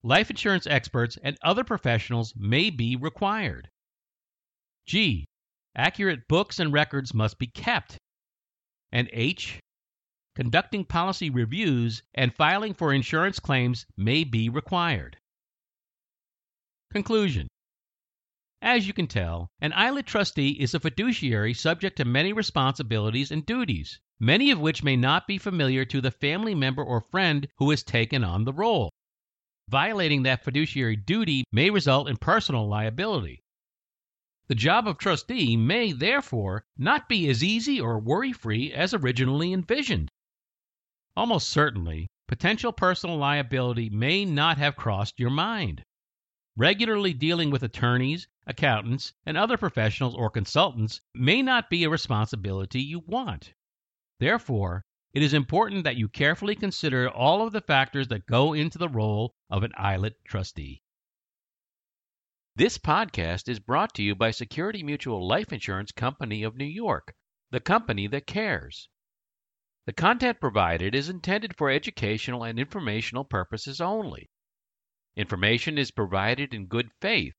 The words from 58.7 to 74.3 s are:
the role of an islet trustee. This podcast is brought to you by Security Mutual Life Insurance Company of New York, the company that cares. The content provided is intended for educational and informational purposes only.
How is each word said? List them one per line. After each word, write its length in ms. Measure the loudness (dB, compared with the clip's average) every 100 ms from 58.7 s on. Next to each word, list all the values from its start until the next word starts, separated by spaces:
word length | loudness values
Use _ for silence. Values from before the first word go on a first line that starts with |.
| -2
the 120 | -4
role 440 | 0 0 0 -2 _ _
of 140 | -2
an 100 | -2 -2
islet 380 | -2 0 -2 -6 -8
trustee. 560 | -6 -6 -10 -14 -14 _ _ _ _ _ _ _ _ _ _ _ _ _ _ _ _ _ 2
This 220 | 2 2
podcast 720 | 2 2 2 -2 -2 -4 -4
is 120 | -8
brought 340 | -2 0 0 -2
to 80 |
you 120 | -2 2
by 160 | 0
Security 520 | 0 -8 -6 -6 -6
Mutual 420 | -6 -6 -4 -4 0
Life 280 | 0 0
Insurance 380 | -8 -6 -6 -6
Company 520 | -4 -6 -4 -8 -4
of 140 | -6 -6
New 80 | -10
York, 480 | -6 -4 -6 -8 -20 _ _ _
the 100 | -6
company 460 | 0 0 0 -4 -2
that 200 | -6 -6
cares. 600 | -4 -2 -4 -6 -18 -20 _ _ _ _ _ _ _ _ _ -12
The 80 |
content 480 | 0 2 4 0 0
provided 520 | 0 2 2 2 0
is 160 | -2 -4
intended 460 | -8 -2 -2 -4 -2
for 160 | 0
educational 720 | 0 -2 -4 -2 -2 -4 -6
and 160 | -6 -4
informational 640 | -4 -4 -4 -4 -4 -6
purposes 560 | -4 -4 -4 -8 -10 -6
only. 480 | -4 -2 -6 -10 -18